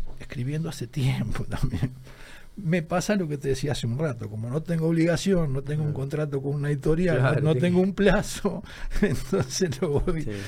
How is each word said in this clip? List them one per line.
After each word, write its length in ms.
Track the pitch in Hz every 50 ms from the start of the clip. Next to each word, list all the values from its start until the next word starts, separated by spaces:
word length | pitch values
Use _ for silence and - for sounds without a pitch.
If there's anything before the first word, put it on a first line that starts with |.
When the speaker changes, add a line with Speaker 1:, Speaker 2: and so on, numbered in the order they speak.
| - - - -
Speaker 1:
escribiendo 480 | - - - 135 123 131 147 156 165 165
hace 180 | - - 120
tiempo 560 | 117 - 151 127 131 131 127 123 104 82 - -
<laughs> 40 | -
también. 420 | - - - - - - - - - - - - - - - - - - - - -
Me 280 | - 202 160 170 180 160
pasa 340 | - 175 180 165 - 208
lo 100 | 202 180
que 120 | 151 147 135
te 100 | - 139
decía 240 | 131 - - 147 123
hace 140 | - - 113
un 100 | 117 139
rato, 300 | 165 156 127 110 110 104
como 180 | 107 110 113 120
no 120 | 127 156 156
tengo 240 | - 170 165 160
obligación, 680 | 165 170 165 160 170 165 151 - 196 196 175 165 143 131
no 80 | 139 135
tengo 200 | 135 147 151 156
un 60 | 151
Speaker 2:
Claro. 120 | 147 -
Speaker 1:
contrato 420 | 135 139 151 151 156 147 139 139 135
con 120 | 143 143
una 160 | 147 143 147
editorial, 480 | 147 135 - 151 156 160 185 175 160 123
Speaker 2:
Claro, 220 | 127 131 156 147
Speaker 1:
no 140 | 143 156 160
Speaker 2:
sí. 60 | 127
Speaker 1:
tengo 200 | 165 180 175 180
un 140 | 185 196 180
plazo, 680 | - 196 202 170 214 - - - - - 202 175 - - - - - -
<laughs> 180 | - - -
entonces 800 | - 190 135 - - - 185 190 127 - - - 185 170 127 - 190
lo 180 | 160 143 135
voy, 220 | - - 170 165 143
Speaker 2:
Sí. 80 | 113 104 101 95